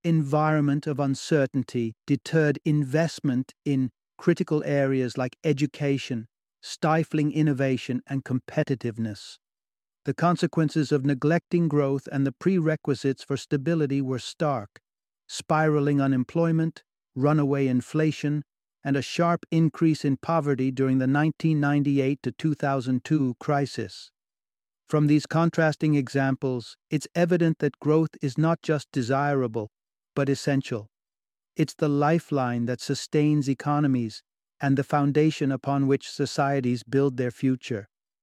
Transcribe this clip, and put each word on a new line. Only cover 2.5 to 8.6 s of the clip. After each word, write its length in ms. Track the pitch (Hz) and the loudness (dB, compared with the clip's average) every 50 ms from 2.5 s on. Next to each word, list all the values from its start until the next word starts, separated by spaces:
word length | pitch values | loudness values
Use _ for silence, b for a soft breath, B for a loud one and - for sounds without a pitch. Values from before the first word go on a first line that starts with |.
| 139 - - | 0 0 0
investment 880 | 170 147 147 143 127 131 156 170 156 - - - 143 123 127 127 - - _ _ | 0 0 0 0 0 0 0 0 0 -2 -2 -2 0 0 0 -2 -4 -10 _ _
in 240 | 147 143 131 131 123 - _ _ _ _ | -2 0 0 0 -2 -4 _ _ _ _
critical 460 | - - 175 170 - 180 - 156 151 - | -2 0 0 2 2 0 -2 -2 -2 0
areas 540 | 147 143 143 139 135 135 131 127 120 - 131 | 0 0 0 2 2 0 0 -2 -2 -2 -4
like 180 | 127 127 - _ - | -6 -6 -6 _ -2
education, 800 | 165 147 135 147 135 - - 147 143 139 131 - - 131 113 113 - _ _ _ _ _ _ | 0 0 0 0 -4 -2 -4 -2 -2 -2 -2 -2 -6 -6 -6 -8 -10 _ _ _ _ _ _
stifling 680 | - - - - - 156 160 165 156 - - 190 147 147 | -18 -16 -8 -2 0 2 2 2 0 0 0 0 0 0
innovation 680 | 135 156 156 151 139 127 139 135 131 120 - - 120 127 - | 2 2 2 2 2 2 0 0 0 -2 -2 -4 -6 -6 -6
and 180 | - 139 135 - | -6 -6 -6 -4
competitiveness. 1120 | - 127 127 - - - 156 | -4 -4 -4 -4 -4 -2 -2